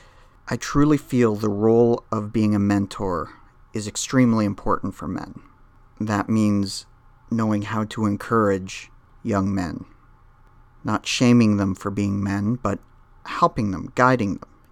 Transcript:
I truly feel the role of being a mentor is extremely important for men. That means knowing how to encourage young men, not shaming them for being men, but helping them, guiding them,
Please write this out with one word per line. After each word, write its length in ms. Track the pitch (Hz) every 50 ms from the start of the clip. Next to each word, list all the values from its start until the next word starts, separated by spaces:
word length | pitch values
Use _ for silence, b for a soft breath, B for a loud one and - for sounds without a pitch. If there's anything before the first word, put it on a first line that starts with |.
| b b b b b b b b b -
I 80 | 127
truly 420 | 117 - - - 143 143 151 151 143
feel 380 | - - 135 123 120 110 104
the 140 | 104 110 104
role 560 | 101 101 107 113 113 117 120 117 120 - - -
of 200 | 107 107 107 104
being 240 | - 113 107 104 104
a 40 | 101
mentor 720 | 101 101 101 101 98 - - - 104 95 87 80 73 - B B B B B B - _ -
is 120 | 110 101 104
extremely 580 | - - - - - 131 127 117 113 110 107
important 500 | 104 - - - 110 92 - - 101 -
for 120 | - - 80
men. 280 | 92 - - - - - - - _ _ - _ _ - - _ _ -
That 300 | 107 107 104 98 95 -
means 580 | 113 110 107 104 101 101 98 95 - - - _ _ _ _ - - _ _ -
knowing 340 | 117 113 113 107 107 101 104
how 200 | 107 113 107 110
to 220 | 104 - 120 110
encourage 840 | 104 98 95 - - 117 113 107 101 98 95 95 95 - - - - - - _ - - -
young 320 | - 113 104 98 95 101 98
men, 320 | 95 87 80 - - - - - _ _ - _ _ _ _ _ _ _ _ _ - - - _ - -
not 220 | - 110 - -
shaming 520 | - - - 131 120 120 120 113 107 104 101
them 180 | 98 98 95
for 160 | - - 101
being 320 | 98 104 101 98 101 101 101
men, 320 | 98 98 101 101 107 123
but 240 | 123 - 101 101 - - _ _ - _ _ _ - -
helping 460 | - - - 175 165 - - 110 101
them, 200 | 90 82 87 - -
guiding 420 | - 123 127 131 120 104 101 - -
them, 120 | - _ _ _ _ _